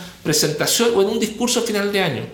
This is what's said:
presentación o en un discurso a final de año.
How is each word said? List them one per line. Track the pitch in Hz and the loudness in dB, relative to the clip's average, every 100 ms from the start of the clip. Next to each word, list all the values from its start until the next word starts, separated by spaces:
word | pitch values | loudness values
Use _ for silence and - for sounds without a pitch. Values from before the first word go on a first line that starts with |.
| - - | -14 -8
presentación | 160 151 156 151 156 - 233 196 | -2 0 0 0 -2 2 2 4
o | |
en | 202 | 2
un | 226 | 2
discurso | 226 - 233 233 | -2 -2 -2 0
a | |
final | - 208 202 | 0 -2 0
de | 202 | 0
año. | 175 110 - | 0 -2 -8